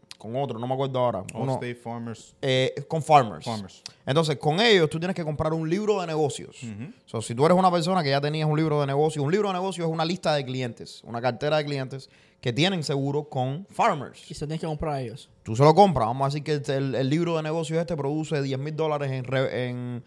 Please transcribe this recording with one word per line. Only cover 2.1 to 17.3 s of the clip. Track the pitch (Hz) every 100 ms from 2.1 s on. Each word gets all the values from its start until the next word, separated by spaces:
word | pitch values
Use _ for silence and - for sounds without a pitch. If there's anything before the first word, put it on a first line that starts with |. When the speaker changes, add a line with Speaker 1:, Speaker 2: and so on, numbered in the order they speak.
| 107 - _
Speaker 1:
eh, | 139 131 131 - 143
con | 160
Farmers. | 147 147 117 78
Speaker 2:
Farmers. | 120 110 95 - - - -
Speaker 1:
Entonces, | 139 156 143
con | 151 165
ellos | 233 196 156
tú | 160
tienes | 180
que | 175
comprar | 156 143 156
un | 160 160
libro | 190 214 202
de | 170
negocios. | 156 147 - - -
Speaker 2:
Ujú. | 117 104 147 -
Speaker 1:
So, | - 113
si | 110
tú | 120
eres | 160 180
una | 185
persona | 175 165 190
que | 143
ya | 139
tenías | 147 156 156
un | 151
libro | 160 147
de | 139
negocios, | 139 156 147
un | 139
libro | 196 202
de |
negocios | 180 190 175 165
es |
una | 160
lista | 160 185 175
de | 151
clientes, | 127 127 127 110 82 -
una | - 117
cartera | 123 117 147 151
de |
clientes | 147 139 131 135 - _ _ _
que | 120
tienen | 117 180 185
seguro | 143 139 135 143 147
con | 135 127 147 196
Farmers. | - 226 160 98 - -
Speaker 3:
Y |
se | - 151
tienes | 160
que | 165
comprar | 151 160
a | 139
ellos. | 120 120 - _
Speaker 1:
Tú | - 110
se |
lo | 147
compras. | 156 202 131 110
Vamos | 131 139
a |
decir | 147
que | 147 151 135
el, | 135 139
el | 117 135
libro | 156 170